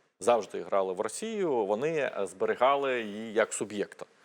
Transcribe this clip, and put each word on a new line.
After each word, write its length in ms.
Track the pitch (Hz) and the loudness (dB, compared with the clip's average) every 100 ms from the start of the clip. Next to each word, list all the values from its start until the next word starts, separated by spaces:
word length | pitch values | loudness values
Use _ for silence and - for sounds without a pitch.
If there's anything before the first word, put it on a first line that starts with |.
| _ - | _ -2
Завжди 420 | 98 117 95 98 | 4 4 2 -6
грали 300 | 90 98 95 | 0 0 2
в 80 | 90 | 0
Росію, 520 | 107 - 220 214 175 | -4 -6 -6 -2 0
вони, 380 | 123 98 107 151 160 | 2 2 0 0 0
е, 280 | 127 - 95 | -2 -2 -6
зберігали 760 | 92 110 104 127 143 139 123 | -2 -2 4 4 4 2 -2
її 300 | 107 104 113 | -4 -8 -4
як 200 | 107 107 | 0 0
суб'єкта. 540 | - 104 104 - - - _ | 0 -6 -4 -6 -8 -18 _